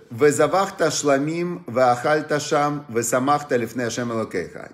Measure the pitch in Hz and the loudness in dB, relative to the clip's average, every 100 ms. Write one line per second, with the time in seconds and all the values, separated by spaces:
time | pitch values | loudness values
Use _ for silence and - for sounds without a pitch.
0 | - 113 147 139 147 185 190 - 156 - | -14 2 4 4 2 2 0 0 -2 0
1 | 143 139 151 165 175 170 - 117 127 123 | 2 2 0 -4 -4 -6 -4 2 2 4
2 | 151 156 151 147 - 151 147 147 - 117 | 2 0 0 -4 0 0 0 -2 -4 -4
3 | 117 127 131 147 - 123 113 120 117 127 | 0 0 2 0 2 -2 -2 -4 -4 -4
4 | 120 113 104 92 82 - - | -4 -4 -4 -6 -6 -10 -18